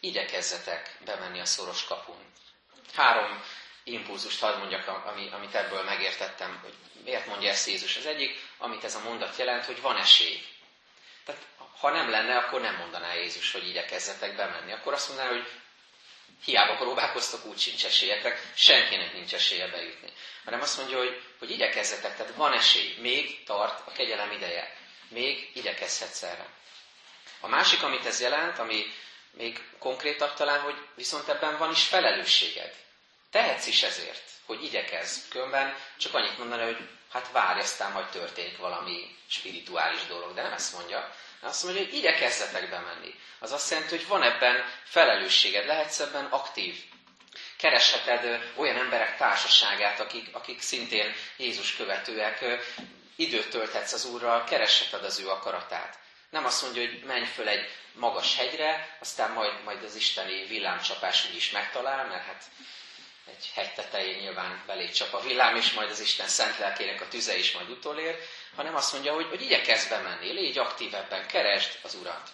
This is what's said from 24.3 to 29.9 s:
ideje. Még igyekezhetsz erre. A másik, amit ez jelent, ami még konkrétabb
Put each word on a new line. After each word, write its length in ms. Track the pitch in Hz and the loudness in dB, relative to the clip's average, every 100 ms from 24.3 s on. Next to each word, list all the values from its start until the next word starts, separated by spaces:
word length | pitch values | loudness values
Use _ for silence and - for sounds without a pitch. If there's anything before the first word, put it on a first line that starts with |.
ideje. 460 | 104 92 87 - - - - - | -4 -4 -4 -6 -12 -20 -20 -12
Még 420 | 117 127 135 - | -4 -2 -2 -6
igyekezhetsz 680 | - 107 85 90 - 90 - | -6 -4 -4 -4 -4 -6 -8
erre. 240 | 90 85 - - - - - - - - - - | -8 -8 -12 -18 -20 -20 -20 -20 -20 -20 -20 -12
A 80 | - | 0
másik, 340 | 131 185 - | 4 6 6
amit 240 | 147 131 120 | 4 0 -2
ez 140 | 113 | 0
jelent, 380 | 123 147 165 170 | 2 2 0 -2
ami 360 | 113 110 104 - - - - | -2 -2 -2 -8 -16 -20 -20
még 380 | - 117 117 - - | -8 -8 -8 -14 -8
konkrétabb 560 | 131 | -4